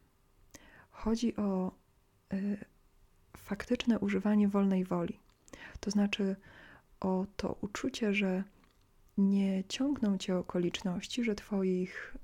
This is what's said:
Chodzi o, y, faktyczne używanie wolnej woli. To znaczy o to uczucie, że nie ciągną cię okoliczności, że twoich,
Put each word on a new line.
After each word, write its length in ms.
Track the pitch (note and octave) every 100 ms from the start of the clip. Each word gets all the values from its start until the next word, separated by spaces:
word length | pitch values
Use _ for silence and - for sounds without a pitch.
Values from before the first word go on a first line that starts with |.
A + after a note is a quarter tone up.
| _ _ _ _ - - - - -
Chodzi 440 | - G#3+ A3+ A#3 -
o, 360 | G3+ F#3 F#3 - _ _ _ _ -
y, 320 | F#3+ G3+ G#3 - _ _ _ - _ _ -
faktyczne 600 | - G3+ - B3 A#3+ A3
używanie 480 | G3+ F#3+ G#3 G#3 G3+
wolnej 380 | G3+ G3 F#3 F#3
woli. 340 | F3 E3+ - _ _ - - - -
To 120 | G3+
znaczy 440 | G3+ G3+ - F#3+ G3 - - - - _ -
o 260 | F#3+ F#3 G3 -
to 220 | - -
uczucie, 520 | G3+ - C4+ - G#3
że 300 | G3+ F#3+ F#3 G3 - - _ _ _ - -
nie 460 | G3 G3 G3 F#3+ -
ciągną 480 | - C#4 C4+ G#3 F#3+
cię 200 | - F3+
okoliczności, 840 | - F3+ F3 - F#3 F3+ - -
że 120 | A#3 G#3
twoich, 840 | - G3 F#3+ F3+ F3+ - - -